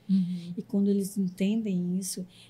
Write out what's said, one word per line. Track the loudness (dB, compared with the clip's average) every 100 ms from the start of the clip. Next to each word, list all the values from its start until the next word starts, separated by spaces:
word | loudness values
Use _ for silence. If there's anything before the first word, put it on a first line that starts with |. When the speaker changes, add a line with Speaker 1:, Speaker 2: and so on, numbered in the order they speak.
| 2
Speaker 1:
Uhum. | 2 2 -2 -8 -10
Speaker 2:
E |
quando | -2 2 4
eles | 2 0 -2
entendem | -2 0 0 0 0 -2 0 -2
isso, | -4 -8 -10 -14